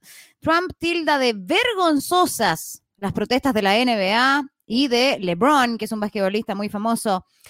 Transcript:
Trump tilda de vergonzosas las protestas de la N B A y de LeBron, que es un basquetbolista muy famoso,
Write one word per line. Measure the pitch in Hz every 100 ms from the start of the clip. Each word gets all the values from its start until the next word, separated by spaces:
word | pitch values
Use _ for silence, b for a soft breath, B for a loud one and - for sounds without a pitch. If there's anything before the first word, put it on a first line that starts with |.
| b b b b
Trump | 294 330 359 -
tilda | 330 339 311 285
de | 254
vergonzosas | 214 185 359 480 392 339 285 - 359 330 - 202 160 - - _ -
las | 196
protestas | - 208 254 277
de | 214
la | 196 208
N | 254 220
B | 185
A | 220 262 277 277 _ -
y | 226 277
de | 240 269 247
LeBron, | 180 170 254 294 240 226
que | 214
es |
un | 220
basquetbolista | 208 214 190 208 226 202
muy | 208
famoso, | 208 220 220 220 185 - b b